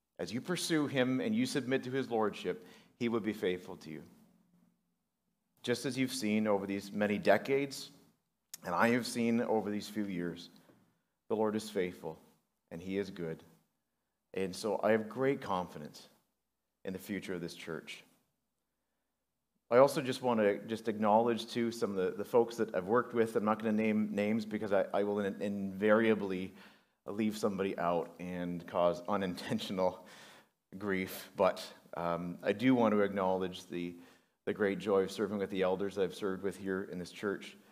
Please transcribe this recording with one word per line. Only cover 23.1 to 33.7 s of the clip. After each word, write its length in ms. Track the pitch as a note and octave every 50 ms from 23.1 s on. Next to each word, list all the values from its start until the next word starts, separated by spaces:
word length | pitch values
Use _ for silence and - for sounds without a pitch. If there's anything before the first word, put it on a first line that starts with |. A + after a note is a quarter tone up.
| -
with. 220 | A#2 A2 A2 -
I'm 80 | A#2 G2+
not 140 | G#2+ G#2+ G#2
gonna 140 | A2 A2+ G#2+
name 360 | G#2+ A2 A2 G#2+ G#2+ G#2+ G#2 G#2+
names 340 | G2+ G#2 G#2 A2 A#2 G#2+
because 260 | G#2+ G#2+ G#2 G#2+ G2+ G2+
I, 140 | F#2+ F#2 - -
I 80 | G2 G2+
will 180 | G2+ G#2 G#2
in-, 220 | G2+ G2 G2+ - G2
invariably 1120 | G#2 G2+ G2+ G2 G2 F#2+ F#2+ G#2 G#2+ G#2+ A2+ A2+ A2 A2 F#2+ G2+ F#2+ F#2+ F#2 F#2+ F#2 - - - - - _ _ _ _ _ -
leave 300 | - G2+ G#2 A2 G#2+ G#2
somebody 400 | - - G#2+ F#2+ G2 G2 G2 - -
out 320 | F2 F2 F2 E2+ - - - -
and 480 | F2+ F2+ F2+ F2+ F2 F2 F2 F2 E2
cause 360 | - - F2+ F2 F2 E2+ - - -
unintentional 1000 | G#2 G2 G2 F#2 F2 - - - A#2+ G#2+ - - G#2 F#2 F#2 F#2 - - - - - - - - - - - _ _ _ _ _ - F#2+
grief. 520 | G#2 G2+ F#2+ F#2 F#2 F#2 - - - - -
But, 260 | - G2 F#2 - - - - - - - - -
um, 420 | - E2+ E2+ E2+ E2+ F2 F2 F2 - -
I 100 | F#2+ G2+
do 220 | G#2 A#2+ C3 C3
want 200 | A#2+ A#2 G#2+ G#2
to 60 | G#2
acknowledge 640 | G2+ G2 F#2+ G2+ F#2+ F#2 F#2+ F#2 F#2+ F2+ F2+ - -
the, 280 | -